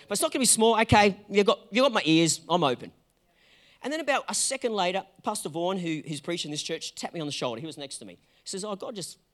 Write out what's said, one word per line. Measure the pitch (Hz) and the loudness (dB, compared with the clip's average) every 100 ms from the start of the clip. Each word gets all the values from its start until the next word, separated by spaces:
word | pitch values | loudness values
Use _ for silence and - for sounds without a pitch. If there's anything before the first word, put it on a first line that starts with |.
| - | -8
but | |
it's | 202 | -4
not | 311 | -2
gonna | 302 | 0
be | 240 | 2
small. | - 226 220 | 6 6 4
Okay, | 226 220 208 185 - | 6 8 6 4 0
you | 196 | 2
got, | 202 202 - | 4 2 0
you | 208 | 2
got | 269 | 2
my | 220 | 2
ears. | 143 160 165 - - | 4 4 4 0 0
I'm | 175 | 2
open." | 147 123 85 _ _ _ _ _ _ _ _ _ | 2 0 -8 _ _ _ _ _ _ _ _ _
And | 247 | -8
then | 311 | -6
about | 294 254 - | -2 -2 -2
a | |
second | 214 - 269 240 | -4 -2 -2 -2
later, | 208 180 185 - _ | 0 0 -2 -8 _
Pastor | - 208 170 | -8 -6 -8
Vaughan, | 156 175 190 | -4 -2 -2
who, | 170 156 | -4 -6
who's | - 143 | -6 -10
preaching | - 170 - | -8 -8 -6
this | 151 | -8
church, | - 160 - - | -8 -8 -10 -10
tapped | - | -10
me | 170 | -8
on | 147 | -8
the | |
shoulder. | 139 131 113 | -6 -6 -6
He | 120 | -12
was | 147 | -12
next | 139 - | -14 -14
to | |
me. | 104 | -16
He | 90 _ _ - | -20 _ _ -12
says, | 190 | -10
"Oh, | 214 | -8
God | 196 269 214 | -8 -10 -10
just | 262 - _ | -14 -16 _